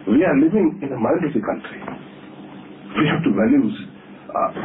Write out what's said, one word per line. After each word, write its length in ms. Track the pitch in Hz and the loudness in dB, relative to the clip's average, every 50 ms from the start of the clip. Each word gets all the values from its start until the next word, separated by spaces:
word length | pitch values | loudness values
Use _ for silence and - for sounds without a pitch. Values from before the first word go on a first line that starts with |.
| - | -2
We 160 | - 107 139 - | 2 4 4 4
are 140 | 170 151 | 4 4
living 420 | 135 147 160 190 214 185 156 - - 139 | 4 4 4 4 4 2 2 0 -2 -6
in 100 | 131 127 | -6 -4
a 60 | 117 | -2
minority 400 | 110 120 233 190 165 143 - 113 | 0 0 0 2 0 0 -2 -2
country. 400 | 98 - - - - - - - - - - - - - - - - - - - - - - - - - - - - - 95 | -2 -2 -4 -6 -6 -12 -14 -12 -12 -12 -12 -14 -16 -18 -20 -20 -20 -20 -18 -18 -18 -18 -18 -18 -18 -18 -20 -18 -16 -8 -2
We 140 | 104 156 160 | 0 0 2
have 140 | 170 156 - | 2 2 2
to 80 | 135 101 | 2 2
value, 320 | 95 107 117 143 139 120 | 4 4 4 4 4 4
uh, 840 | 107 - - - - - - - - - - - - - - - - - - - | 2 0 -4 -10 -14 -16 -20 -20 -20 -20 -20 -14 -6 -4 -2 -2 -2 -4 -2 0